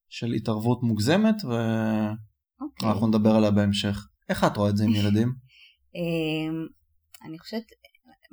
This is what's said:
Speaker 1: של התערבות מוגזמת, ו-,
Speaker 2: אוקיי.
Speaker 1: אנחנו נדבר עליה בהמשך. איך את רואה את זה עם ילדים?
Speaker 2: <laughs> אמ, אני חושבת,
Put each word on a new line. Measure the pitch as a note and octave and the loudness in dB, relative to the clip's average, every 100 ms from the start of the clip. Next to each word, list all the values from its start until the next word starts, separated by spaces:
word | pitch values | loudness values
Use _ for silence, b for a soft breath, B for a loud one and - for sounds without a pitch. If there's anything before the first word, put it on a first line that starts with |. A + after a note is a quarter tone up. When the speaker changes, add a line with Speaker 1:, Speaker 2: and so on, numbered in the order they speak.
| _ | _
Speaker 1:
של | - A#2 | -8 -4
התערבות | G#2+ A#2 G#2+ A#2 B2 | -2 -2 0 0 0
מוגזמת, | A#2+ G#2 A2 F#3+ A3 G#3+ | 0 0 2 4 2 2
ו-, | D3 A#2 A2+ A2+ A2 G#2+ G#2+ A2 - _ _ _ | -2 -2 0 0 0 0 -2 -4 -12 _ _ _
Speaker 2:
אוקיי. | D4 - A2 | -12 -4 -2
Speaker 1:
אנחנו | G2+ A2 | 2 2
נדבר | A2 A2 A2 | 4 4 4
עליה | G#2+ | 4
בהמשך. | G#2 G2+ G2+ G#2 G2+ - _ - | 4 2 0 -2 -4 -10 _ -10
איך | F#3+ | -2
את | F3 A2 | 0 0
רואה | G#2 | 0
את | G#2 | 2
זה | |
עם | G#2+ | 2
ילדים? | G#2 G#2 G#2 A#2+ | 2 2 2 0
Speaker 2:
<laughs> | C3+ - - - _ _ F3 | -4 -14 -20 -20 _ _ -8
אמ, | E3+ E3 D#3 D#3 D#3 D#3+ D#3+ - _ _ _ - - | -4 -2 -2 -4 -4 -6 -8 -14 _ _ _ -20 -18
אני | E3 | -16
חושבת, | - A3 A3+ _ _ _ _ _ _ | -12 -12 -12 _ _ _ _ _ _